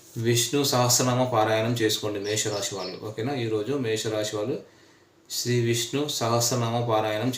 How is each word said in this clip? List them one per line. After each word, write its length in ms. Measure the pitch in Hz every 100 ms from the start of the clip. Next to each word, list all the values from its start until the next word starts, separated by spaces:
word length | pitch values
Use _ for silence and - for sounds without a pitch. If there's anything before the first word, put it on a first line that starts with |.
| - 120
విష్ణు 460 | 113 120 - 143
సహస్రనామ 600 | 135 127 123 - 127 123
పారాయణం 500 | 127 110 110 110 117
చేసుకోండి 460 | 120 110 - 107 101
మేషరాశి 560 | 101 107 110 101 98 95
వాళ్ళు. 240 | 92 92
ఓకేనా? 300 | 110 113 120
ఈరోజు 400 | 139 113 107 104
మేషరాశి 640 | 143 117 110 113 107 107 107
వాళ్ళు 240 | 107 156 - - - - _ _ -
శ్రీ 300 | - 123 120
విష్ణు 480 | 117 117 - 139 147
సహస్రనామ 760 | - 113 117 120 123 117 117 113
పారాయణం 480 | 110 110 107 127